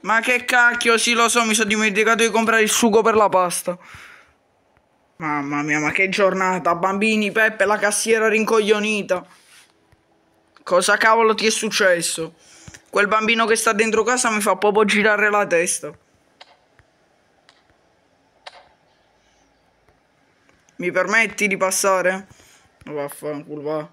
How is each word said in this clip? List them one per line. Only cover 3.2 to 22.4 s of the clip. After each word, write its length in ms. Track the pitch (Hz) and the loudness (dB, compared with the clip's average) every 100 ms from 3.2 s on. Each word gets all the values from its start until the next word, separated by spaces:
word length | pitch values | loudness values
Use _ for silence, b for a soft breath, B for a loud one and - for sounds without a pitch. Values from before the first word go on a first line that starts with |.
| 202 | 4
pasta. 480 | 190 180 175 - 175 B B B B B B _ _ _ _ _ _ _ _ | 2 0 -4 -8 -10 B B B B B B _ _ _ _ _ _ _ _
Mamma 440 | 160 147 143 147 | -4 -4 -4 -4
mia, 180 | 151 151 | -2 -2
ma 120 | 151 | -2
che 180 | 156 190 | -2 -2
giornata, 680 | 190 196 185 185 185 175 | 2 0 2 -2 0 -2
bambini, 560 | 170 190 202 220 220 208 | 0 -2 0 0 0 0
Peppe, 360 | 202 220 214 196 | 0 0 0 0
la 100 | 208 | 2
cassiera 500 | 202 208 226 226 220 | 0 -2 0 2 2
rincoglionita. 960 | 214 214 220 208 214 208 214 175 180 170 b b b b _ _ _ _ _ _ _ _ _ | 0 2 2 2 0 0 -4 -4 -6 -6 b b b b _ _ _ _ _ _ _ _ _
Cosa 340 | - 180 190 208 | 0 0 2 2
cavolo 380 | 226 226 220 | 4 4 2
ti 120 | 214 214 | 2 0
è 40 | |
successo? 800 | 220 220 - 196 175 165 - 160 _ B B B B _ | -2 -4 0 2 2 -2 -6 -10 _ B B B B _
Quel 200 | - 202 | -2 0
bambino 360 | 220 214 226 | 0 0 0
che 120 | 226 226 | 0 0
sta 180 | 226 | 0
dentro 280 | 208 226 220 | 0 0 0
casa 280 | 214 247 247 | 0 0 0
mi 100 | 214 | -2
fa 160 | 202 190 | -2 0
proprio 300 | 208 208 214 | 0 2 2
girare 420 | 208 208 208 208 | 2 2 2 0
la 180 | 208 202 | 0 0
testa. 460 | 170 175 - 151 165 _ _ _ _ - _ _ _ _ _ _ _ _ _ _ _ _ _ _ _ _ _ _ _ - - _ _ _ _ _ _ _ _ _ _ _ _ _ _ _ _ _ _ _ _ _ _ | 0 0 -4 -10 -18 _ _ _ _ -20 _ _ _ _ _ _ _ _ _ _ _ _ _ _ _ _ _ _ _ -20 -20 _ _ _ _ _ _ _ _ _ _ _ _ _ _ _ _ _ _ _ _ _ _
Mi 140 | 175 | -4
permetti 560 | 170 185 220 220 - 202 | -2 0 0 0 -2 -4
di 120 | 190 | -2
passare? 680 | 190 185 196 190 180 190 196 b | -2 0 0 2 0 -2 -10 b